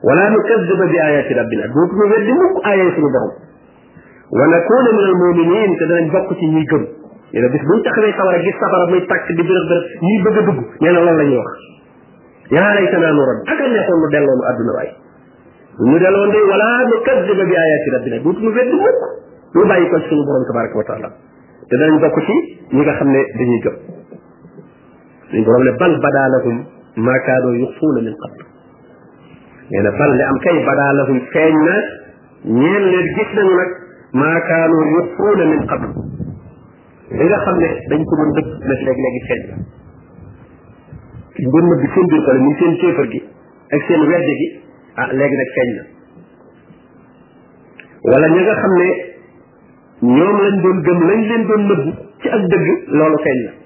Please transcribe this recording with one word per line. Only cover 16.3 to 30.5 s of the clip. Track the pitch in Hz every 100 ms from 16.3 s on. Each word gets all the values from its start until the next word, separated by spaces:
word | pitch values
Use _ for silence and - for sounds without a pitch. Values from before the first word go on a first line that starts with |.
de, | 214 202
wala | 196 214 240 247
nukazziba | 233 - 262 180 196
bi | 180 175
aayaati | 160 151 143
rabbinaa, | 127 117 117
duutu | 143 196
nu | 220 220
weddi | 254 330
mukk | 415 - - - - - -
lu | 165 202
bàyyi | 185 170
ko | 170
ci | -
suñu | 151
borom | 143 135 120
tabaaraka | 117 113 110
wa |
taala. | - 104 - - - _ - - -
Te | 127
danañ | 156 156
bokk | 156 -
ci | - 254 - - -
ñi | 135
nga | 147 139
xam | 139
ne | 135 135 113
dañuy | 123 117
gëm." | - - - - - - - - - - - _ - - - - -
Suñu | 107
borom | 110 123
ne, | 127 117
"Bal | 180 139
badaa | 143 135 131
lahum | 131 120 117 - - -
maa | - 113 131
kaanuu | 127 127 127
yuxfuuna | 120 135 - 156 127
min | 113 104
qabl." | - - - - - - - - - - - - - - -
Nee | 98
na, | 104
"Bal | 101 147
li | 127
am | 135 135
kay, | -